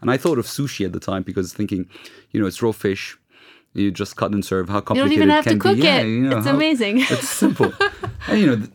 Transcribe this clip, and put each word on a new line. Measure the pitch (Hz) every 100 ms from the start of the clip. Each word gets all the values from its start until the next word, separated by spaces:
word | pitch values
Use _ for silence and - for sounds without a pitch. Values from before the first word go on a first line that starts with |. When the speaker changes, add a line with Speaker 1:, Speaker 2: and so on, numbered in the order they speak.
Speaker 1:
And | 123
I | 127
thought | 175 139
of | 107
sushi | - 110 - 95
at |
the | 92
time | - 95
because | 92 98 90
thinking, | - 104 95 87 - - - _
you | 107
know, | 98
it's | -
raw | 117
fish. | 104 101 98 - - _ _ - - _ -
You | 101
just | 90 101 -
cut | 98
and | 104 -
serve. | 95 90
How | 101
Speaker 2:
You |
don't | -
Speaker 1:
complicated | 254 277 311
Speaker 2:
even | 294
have | 302 302
Speaker 1:
can |
Speaker 2:
to | 104
cook | 359 392
Speaker 1:
be? |
Yeah, | 311 269
Speaker 2:
it. | 226
Speaker 1:
you | 233 262
know, | 123
Speaker 2:
It's | 277
Speaker 1:
how | 277
Speaker 2:
amazing. | 311 277 202 226
<laughs> | 262 -
Speaker 1:
it's | -
simple. | - - - - - 403 - - - -
And, | 214
you | 175
know, | 117
th-, | 104